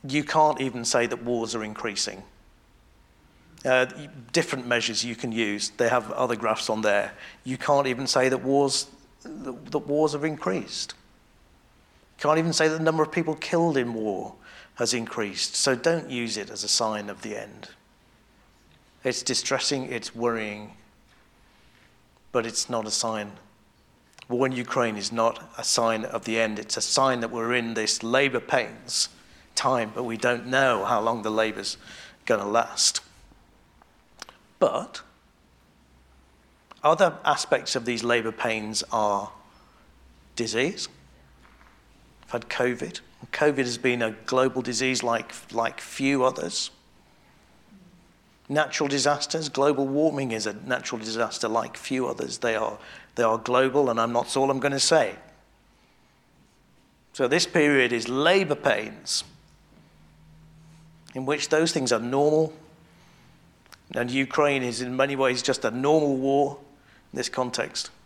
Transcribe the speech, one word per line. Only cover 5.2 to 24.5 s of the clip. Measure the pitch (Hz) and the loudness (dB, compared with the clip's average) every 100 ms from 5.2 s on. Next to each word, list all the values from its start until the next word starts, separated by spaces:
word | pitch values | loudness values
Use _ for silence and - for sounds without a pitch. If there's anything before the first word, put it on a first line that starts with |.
| 120 | -4
use. | 113 110 104 - | 0 0 0 -6
They | - 117 | 0 2
have | 123 107 | 2 0
other | - 127 113 | -2 0 0
graphs | 110 110 - | 0 0 -2
on | 110 | 0
there. | 107 101 104 - - - | 4 2 0 -8 -20 -16
You | 127 127 | -10 -6
can't | - 143 135 | 2 4 4
even | 123 135 | -2 0
say | 135 131 | 2 2
that | 131 | 2
wars, | 127 139 139 131 - - - _ | 2 2 4 0 -6 -14 -20 _
that, | - - 135 123 160 | -16 -12 -12 -12 -6
that | 151 | -6
wars | - 147 156 | -2 2 2
have | 143 | 0
increased. | 156 147 180 190 104 - - - _ _ _ _ _ _ _ _ _ _ _ - | -4 -2 -2 -2 -4 -8 -10 -12 _ _ _ _ _ _ _ _ _ _ _ -4
You | |
can't | 147 160 | 2 2
even | 165 | 2
say | 156 160 | 2 2
that | 160 | 4
the | |
number | 160 160 | 2 2
of | 151 | 2
people | - 156 156 | 2 -2 -4
killed | - 170 170 139 | -2 2 4 2
in | 120 | 0
war | 113 107 98 101 - - - - - | -2 -2 -4 -6 -14 -20 -20 -20 -4
has | 117 | -2
increased. | 123 113 - 104 98 - - | -2 -4 -4 -4 -4 -4 0
So | 147 123 | 0 2
don't | 160 170 - | 2 0 -2
use | 127 117 107 | -6 -4 -6
it | 101 | -8
as | 107 | -8
a | 104 | -2
sign | - 110 107 101 | 0 0 -2 -8
of | 98 | -12
the | 110 104 | -10 -10
end. | 107 - - - _ _ _ _ _ _ _ _ _ _ _ _ | -12 -16 -20 -20 _ _ _ _ _ _ _ _ _ _ _ _
It's | 127 123 | -4 -2
distressing, | - 127 - 135 - 139 131 | -2 -2 0 -2 0 -2 -4
it's | 123 - 117 | -8 -8 -2
worrying, | 120 113 107 104 107 - _ _ _ _ _ _ _ _ _ _ _ _ _ _ _ | -2 0 -6 -8 -14 -20 _ _ _ _ _ _ _ _ _ _ _ _ _ _ _
but | 123 113 | -2 -2
it's | 110 - | -4 -4
not | 120 107 | -4 -4
a | |
sign. | - 117 110 104 - - _ _ _ _ _ _ - - | -4 -2 -4 -8 -14 -20 _ _ _ _ _ _ -20 -6
War | 123 | 0
in | 135 | 0